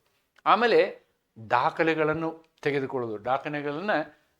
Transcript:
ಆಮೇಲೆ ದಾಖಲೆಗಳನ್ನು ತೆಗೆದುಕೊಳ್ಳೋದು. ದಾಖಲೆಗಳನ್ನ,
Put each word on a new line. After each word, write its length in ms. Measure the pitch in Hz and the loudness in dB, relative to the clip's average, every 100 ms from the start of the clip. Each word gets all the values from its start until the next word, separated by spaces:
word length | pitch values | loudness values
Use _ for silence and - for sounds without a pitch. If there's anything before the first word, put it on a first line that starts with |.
| _ _ _ _ | _ _ _ _
ಆಮೇಲೆ 640 | 151 196 233 165 196 - _ _ _ 110 110 | 2 4 6 4 4 -2 _ _ _ -20 0
ದಾಖಲೆಗಳನ್ನು 920 | 120 151 - 160 156 151 156 165 160 _ _ | 2 2 0 0 2 0 -2 -6 -8 _ _
ತೆಗೆದುಕೊಳ್ಳೋದು. 640 | 147 139 131 135 117 104 | -4 -2 -4 -4 -6 -6
ದಾಖಲೆಗಳನ್ನ, 680 | 113 135 151 147 143 147 208 156 156 _ _ | -4 -4 -4 -6 -6 -6 -2 -2 -4 _ _